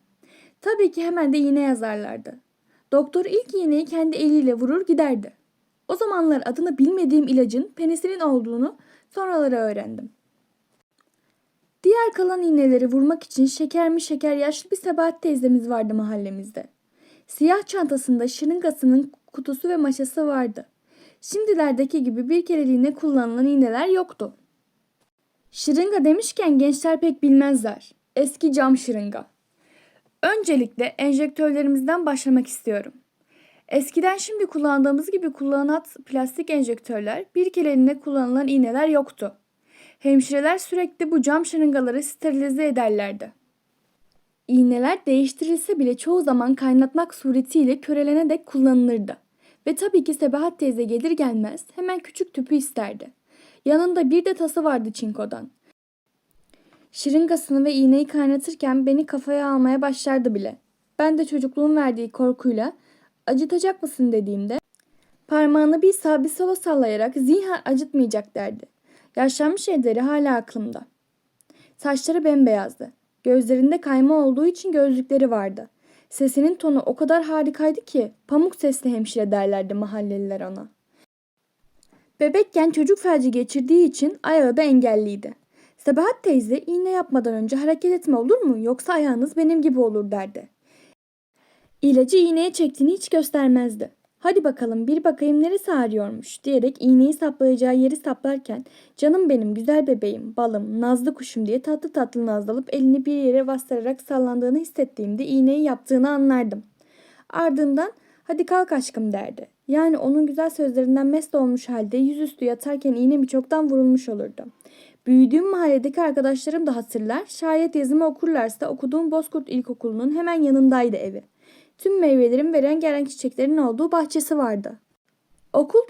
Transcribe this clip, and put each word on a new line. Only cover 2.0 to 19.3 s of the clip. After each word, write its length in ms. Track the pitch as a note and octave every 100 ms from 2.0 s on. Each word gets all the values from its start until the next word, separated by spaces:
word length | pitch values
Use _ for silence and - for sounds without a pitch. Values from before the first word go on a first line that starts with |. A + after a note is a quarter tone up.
| G#3 A3+ - B3 _ _ _ _ _
Doktor 320 | C#4 C#4+ F4
ilk 300 | F#4+ G4+ B4
iğneyi 300 | G4 D#4+ D4
kendi 320 | D4+ E4 D#4+ -
eliyle 380 | D4+ D4+ C4
vurur 320 | A#3 B3+ E4+ F4+
giderdi. 460 | D4+ D4 A3+ G#3 - _ _ _ _ -
O 80 | F4+
zamanlar 460 | G#4+ F#4+ D#4+ C#4
adını 340 | - B3+ E4+ C4+
bilmediğim 500 | C#4 F#4+ D4 D4+ C4+
ilacın 420 | C4 A#3 A#3+ G4+ -
penisilin 440 | E4 E4 F#4 F#4+
olduğunu 560 | D#4 B3+ A3+ A#3 D4 - _ _ _
sonraları 460 | G4 F#4+ E4 C#4 B3
öğrendim. 540 | A3 G3+ G#3+ G#3+ G#3+ _ _ _ _ _ _ _ _ _ _ _ _ _ _ _ _ _
Diğer 280 | F#4 A#4 A#4
kalan 280 | G4+ F#4 F#4
iğneleri 440 | E4+ D4 C4+ B3 B3+
vurmak 360 | C4 C#4+ E4
için 240 | - - C4+
şeker 420 | - D4+ E4+ E4
mi 120 | E4
şeker 360 | - D4 D4+ C#4+
yaşlı 340 | C#4+ D4 -
bir 60 | G4
Sebahat 460 | F#4 D#4+ E4 E4
teyzemiz 480 | E4 C4+ B3+ B3 A#3
vardı 240 | A#3 G#3+
mahallemizde. 720 | G#3+ G#3+ G#3+ G3 G3 G3+ - - _ _ _ _ _ -
Siyah 400 | - D#4 G4 G4+
çantasında 640 | G4 D4 C#4 C4 A#3+ B3
şırıngasının 840 | - D4 F4 E4+ D4+ B3+ C4 C#4 -
kutusu 420 | _